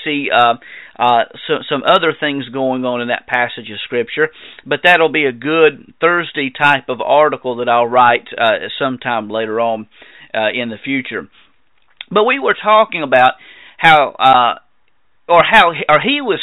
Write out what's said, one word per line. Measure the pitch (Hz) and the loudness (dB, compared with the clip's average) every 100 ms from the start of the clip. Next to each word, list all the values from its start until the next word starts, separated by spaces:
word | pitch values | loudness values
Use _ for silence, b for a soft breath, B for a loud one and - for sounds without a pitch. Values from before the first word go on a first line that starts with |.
see, | 156 143 123 | -6 -6 -2
uh, | 117 120 120 B B B B | 2 2 0 B B B B
uh, | 123 117 - - - | 0 0 0 -6 -6
so, | 143 123 | -6 -4
some | 143 - | -4 0
other | 185 165 143 | 2 0 -2
things | 151 139 120 | -4 -6 -8
going | 131 131 127 | -6 -4 -4
on | 127 123 | -4 -4
in | 120 | -4
that | 120 - | -6 -4
passage | 123 120 - 110 | -2 -2 -6 -14
of | 104 | -14
Scripture, | - 123 117 - 156 B B B B | -6 -4 -4 -2 -4 B B B B
but | 143 | -2
that'll | 180 175 160 | 2 4 2
be | 160 139 | 0 -2
a | |
good | 120 139 165 156 139 - _ | -4 -2 2 2 2 -10 _
Thursday | 165 175 156 - 135 | 0 0 -4 -6 -8
type | - 147 139 - | 0 0 0 -2
of | 120 | -6
article | - 143 151 135 127 120 | 0 2 2 0 -6 -4
that | 123 | 0
I'll | 120 120 | 0 2
write, | 123 123 120 - - | 4 4 2 -2 -2
uh, | 113 98 98 - | 0 0 -4 -6
sometime | 139 123 127 117 107 | -6 -6 -6 -6 -6
later | 110 110 110 | -6 -6 -4
on, | 117 110 107 B B B B | -4 -4 -10 B B B B
uh, | 110 107 | -4 -4
in | 113 120 | -4 -8
the | 107 | -10
future. | 135 135 127 107 73 b b b _ _ _ - - | -6 -6 -6 -10 -12 b b b _ _ _ -20 -4
But | 190 | -2
we | 226 277 | 0 0
were | 254 202 | -2 -4
talking | 202 214 220 175 | 2 2 2 -2
about | 143 127 127 - B B B B | 0 4 4 2 B B B B
how, | 165 156 135 - | 4 4 4 2
uh, | 131 127 120 - - _ _ _ _ _ - | 4 4 4 -2 -10 _ _ _ _ _ 2
or | 170 151 | 2 4
how, | 220 175 151 156 | 4 4 2 0
or | 151 | 0
he | 185 285 | 0 -4
was | 254 165 | -4 -6